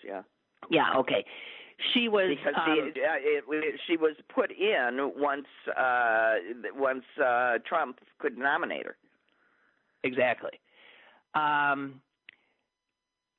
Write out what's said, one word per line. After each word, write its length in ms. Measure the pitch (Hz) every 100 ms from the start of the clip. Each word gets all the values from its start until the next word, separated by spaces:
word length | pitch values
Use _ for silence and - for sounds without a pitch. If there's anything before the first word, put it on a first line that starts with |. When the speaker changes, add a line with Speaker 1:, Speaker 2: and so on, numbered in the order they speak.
Speaker 1:
yeah. 200 | - 95 - _ _ _ -
Speaker 2:
Yeah, 240 | 120 127 131
okay. 260 | 127 117 - - - - - - -
She 160 | - 233
was, 260 | 208 185 143
Speaker 1:
Because 160 | - 151 165
Speaker 2:
um, 240 | 156 151
Speaker 1:
the, 80 | 135
uh, 120 | 143 156
it, 240 | 143 147 135
it, 300 | 156 156 135 -
she 80 | 165
was 200 | 160 151 -
put 180 | - 202
in 600 | 127 202 180 123 127 139 127
once, 300 | 143 139 139 - - -
uh, 560 | 127 123 120 110 113 110 90 120 104 135
once, 280 | 135 131 - -
uh, 360 | 131 120 123 117 -
Trump 340 | 170 135 127 - -
could 180 | 147 117
nominate 480 | 139 156 139 76 50
her. 120 | - _ _ _ _ _ _ _ _ _ _
Speaker 2:
Exactly. 560 | 135 127 123 113 - - _ _ - - - _ _ 156
Um, 640 | 151 147 143 143 139 135 _ _ - - _ _ _ _ _ _ _ _ _